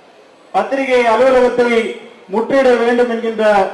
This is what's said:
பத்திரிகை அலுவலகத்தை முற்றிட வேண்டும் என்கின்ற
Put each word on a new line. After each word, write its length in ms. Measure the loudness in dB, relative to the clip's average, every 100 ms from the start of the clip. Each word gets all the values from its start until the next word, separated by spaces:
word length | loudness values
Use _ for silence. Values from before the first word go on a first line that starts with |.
| -20 -20 -20 _ -8
பத்திரிகை 540 | -6 -4 -4 0 0 2
அலுவலகத்தை 920 | 2 2 2 2 0 0 0 -2 -8 -16 -20 -8
முற்றிட 480 | -6 -2 0 2
வேண்டும் 360 | 2 0 0 0
என்கின்ற 600 | -2 -6 -2 0 2 0